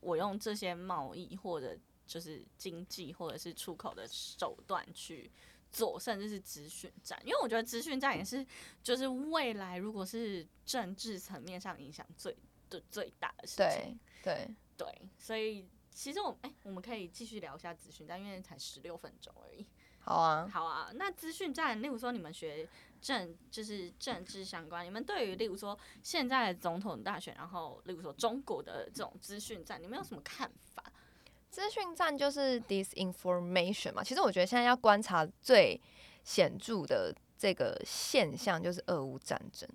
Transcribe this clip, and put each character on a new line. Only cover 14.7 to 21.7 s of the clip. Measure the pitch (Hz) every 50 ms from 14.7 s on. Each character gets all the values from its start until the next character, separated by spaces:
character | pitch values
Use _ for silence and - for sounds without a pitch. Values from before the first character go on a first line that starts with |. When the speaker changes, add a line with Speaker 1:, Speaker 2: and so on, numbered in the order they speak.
| _
Speaker 1:
对， | - - - - - - 190 -
所 | _ - - 220
以 | 220 220 220 214 202 185 185 - - - _
其 | - - - 277
实 | 294 392
我， | 415 311 - -
哎， | - 277 - - -
我 | 202
们 | 190 180
可 | 185 226 240
以 | 220 185 170
继 | 175 - 240
续 | 220 220 214
聊 | 185 147 135
一 | -
下 | - 175
资 | 170 170 - 170
讯 | 156 - 156
战， | 147 170 185
因 | 196 202
为 | 196 185
才 | 190 - 170 139
十 | - - - 135
六 | 135 175 170
分 | - - 156 - -
钟 | - - - -
而 | - - -
已。 | - 208 - - - - - - -
Speaker 2:
好 | - - -
啊。 | 170 165 160 156 156 165 196
Speaker 1:
好 | 202 180 165
啊， | 165 147 156 151 - 208
那 | 254 381 403
资 | 349 - - 320
讯 | 330 - 381 339 262
战， | - 320 285